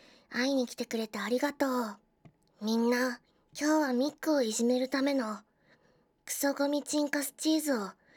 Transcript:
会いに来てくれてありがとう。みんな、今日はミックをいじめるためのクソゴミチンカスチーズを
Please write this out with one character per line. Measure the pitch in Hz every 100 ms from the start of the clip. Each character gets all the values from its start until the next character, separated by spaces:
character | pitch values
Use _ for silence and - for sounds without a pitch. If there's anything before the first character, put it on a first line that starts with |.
| - - _
会 | 233 262
い | 269
に | 240
来 | -
て | 240
く | 226
れ | 220
て | 208
あ | 202
り | 254
が | 294
と | 277 277
う。 | 247 226 202 _ _ - _ _ _
み | 214 226
ん | 233
な、 | 247 254 240 _ _ _ -
今 | 294 311
日 |
は | 285
ミ | 240 285
ッ | -
ク | 311
を | 294
い | 226
じ | 220 233
め | 254
る | 262
た | 269
め | 277
の | 277 220 208 _ _ _ _ _ _ _ _ -
ク |
ソ | - 277
ゴ | 277 285
ミ | 294
チ | 277 302
ン | 285
カ | 294
ス | 269 -
チ | 311
ー | 311
ズ | 302 247
を | 190 - _